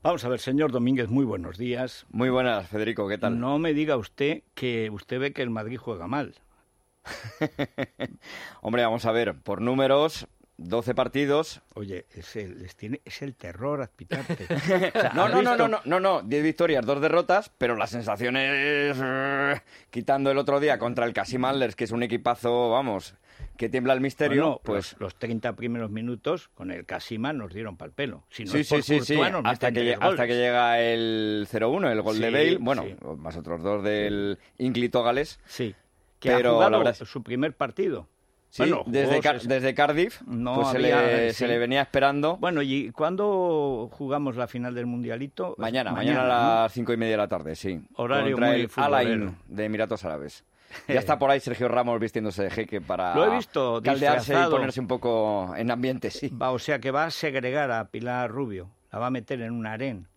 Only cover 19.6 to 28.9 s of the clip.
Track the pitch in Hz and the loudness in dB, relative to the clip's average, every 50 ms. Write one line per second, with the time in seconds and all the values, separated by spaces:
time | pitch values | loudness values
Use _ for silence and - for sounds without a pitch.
19.6 | _ _ - - - _ - 120 110 - 139 139 139 135 135 139 139 143 139 143 | _ _ -20 -20 -20 _ -10 -6 0 0 2 2 4 2 2 2 2 2 2 4
20.6 | 147 151 131 107 117 120 120 123 120 120 113 104 98 - 123 127 127 131 139 139 | 4 2 2 2 0 -2 0 0 -2 0 0 -2 -4 -2 -2 0 0 0 2 2
21.6 | 131 117 104 - 120 110 113 117 120 110 120 120 - 123 120 - - 120 120 120 | 0 -2 0 -4 -4 -2 -2 -2 -2 -2 -2 0 0 0 -2 0 0 0 2 2
22.6 | 123 117 113 127 139 123 104 92 - - - _ _ _ - - - - - - | 2 4 2 2 0 0 -4 -4 -6 -10 -20 _ _ _ -16 -16 -14 -14 -8 -6
23.6 | 120 113 120 131 120 131 131 131 135 139 - - 151 143 139 139 160 156 131 - | -4 -2 -2 0 2 2 2 2 2 -2 0 0 0 2 4 2 2 2 0 -2
24.6 | - - 104 101 92 - - - 107 95 - _ - 113 117 110 - 120 107 98 | -4 -2 -2 -2 -4 -6 -10 -10 -10 -10 -8 _ -6 -4 -4 -4 -4 -6 -6 -4
25.6 | 117 120 117 120 113 104 101 110 113 120 123 107 _ 143 170 175 - _ _ - | -6 -4 -4 -4 -6 -6 -6 -6 -6 -6 -8 -4 _ -4 -4 -4 -6 _ _ -14
26.6 | 90 92 90 87 85 - 92 - - - 117 110 117 143 156 135 107 90 85 104 | -12 -10 -10 -12 -10 -10 -10 -10 -8 -8 -8 -6 -4 -4 -4 -6 -8 -10 -10 -10
27.6 | 113 107 92 82 - 76 _ - 143 127 85 - _ _ - - 117 92 143 147 | -10 -10 -12 -12 -16 -14 _ -6 -6 -6 -6 -12 _ _ -14 -12 -6 -2 0 0
28.6 | 147 - 151 147 139 - | 2 2 0 0 2 2